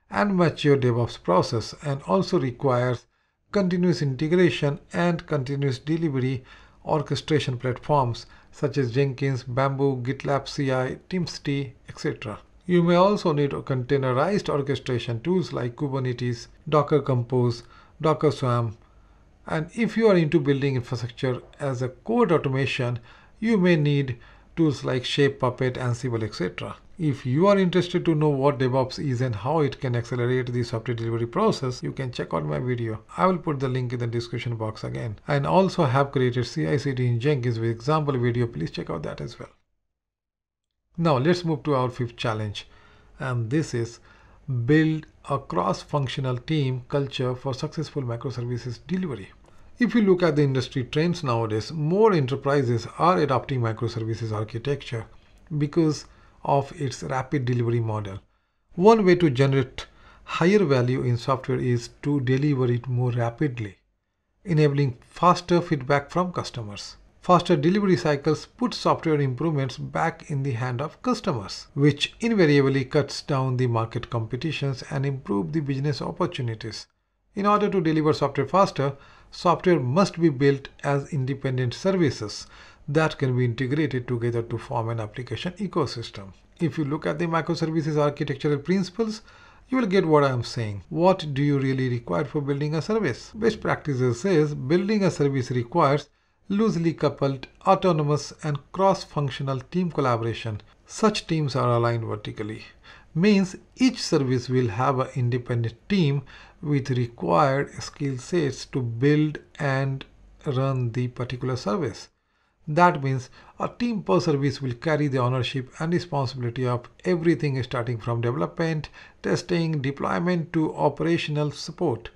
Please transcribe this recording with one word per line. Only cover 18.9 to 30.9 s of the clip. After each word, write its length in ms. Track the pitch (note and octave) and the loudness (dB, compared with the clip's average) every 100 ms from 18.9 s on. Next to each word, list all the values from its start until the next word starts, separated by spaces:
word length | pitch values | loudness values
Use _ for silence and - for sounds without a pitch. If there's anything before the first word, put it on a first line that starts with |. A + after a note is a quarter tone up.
| - - - - _ - | -20 -20 -20 -20 _ -6
And 240 | E3 D#3 - | -4 -4 -2
if 200 | A3+ G#3+ | 0 4
you 120 | A3+ | 6
are 100 | F3+ | 6
into 220 | D#3 D#3+ | 4 2
building 360 | C#3 C#3 C#3 C3 | 2 2 2 -2
infrastructure 680 | A#2+ B2 A#2+ - C3+ B2 - - | -2 -6 -6 -4 -4 -4 -8 -8
as 240 | C#3 B2 | -6 -4
a 60 | B2+ | -6
code 420 | - - A#3 A3 | -6 -2 2 4
automation, 680 | D#3 C#3+ C3 C3+ - B2 B2 - - - - | 2 2 0 -2 -2 -2 -4 -10 -20 -20 -6
you 200 | A3 A3 | 0 4
may 160 | F3+ E3 | 4 4
need 420 | D3 C#3+ C3 A#2+ - - - - | 4 2 0 -6 -12 -20 -14 0
tools 280 | D#3+ A#2+ | 2 2
like 220 | C3+ C3 B2+ | -2 -4 -2
Shape, 340 | - C#3 - | 2 2 2
Puppet, 360 | B2+ A#2 B2+ B2 | -2 0 -2 -2
Ansible, 480 | B2+ A#2+ C3 A#2 | -4 -2 -2 -2
et 100 | A2 | -4
cetera. 440 | - F3 - A2 - - - | -4 -6 -6 -12 -12 -18 -4
If 280 | D#3 A#2+ C3 | -2 -2 0
you 220 | C3+ G3 | 4 6
are 100 | G3 | 6
interested 460 | F#3 F3+ F3 F3 | 4 2 0 0
to 100 | D3+ | 0
know 140 | D#3 D3+ | 2 2
what 320 | C#3 C#3 C3 | 4 2 2
DevOps 400 | C3 C3 B2+ - | 0 2 0 -2
is 220 | D3 A#2+ | -4 -2
and 120 | C3 | -2
how 280 | G#2 A#2 D#3+ | -2 -2 0
it 180 | C#3 - | 0 -2
can 160 | B2+ A#2 | -2 -2
accelerate 560 | A#2 B2 A#2+ B2+ B2 | -2 -2 0 0 0
the 120 | B2 | -2
software 320 | A#2+ A2+ A2+ | -2 -4 -4